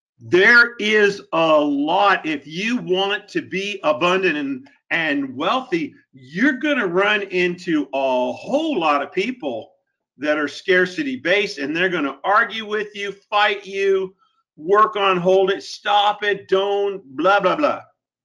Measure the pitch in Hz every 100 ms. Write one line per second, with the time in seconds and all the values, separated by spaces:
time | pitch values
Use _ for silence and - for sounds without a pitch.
0 | _ _ 113 175 214 240 247 - 214 214
1 | 202 196 - 165 160 156 147 139 147 185
2 | 202 185 156 147 151 160 220 247 170 185
3 | 196 202 - 170 123 185 202 196 151 151
4 | 175 190 185 147 139 131 - _ - 165
5 | 160 143 135 123 175 254 254 170 139 -
6 | _ 131 131 165 277 254 302 285 196 175
7 | 202 208 196 185 180 175 - 151 139 135
8 | 135 127 123 123 - 277 320 233 160 143
9 | 135 - 214 254 143 113 - _ _ _
10 | _ - 151 151 147 - - 180 180 175
11 | 139 127 165 202 214 - 147 165 185 170
12 | 139 - 170 208 226 220 208 214 208 202
13 | 202 190 - 208 208 202 190 196 196 190
14 | 190 _ _ _ _ - 156 202 196 208
15 | 196 180 175 190 190 175 - - 214 208
16 | 202 208 208 196 - 190 202 202 202 190
17 | - 262 311 302 277 - 294 - - _
18 | _ _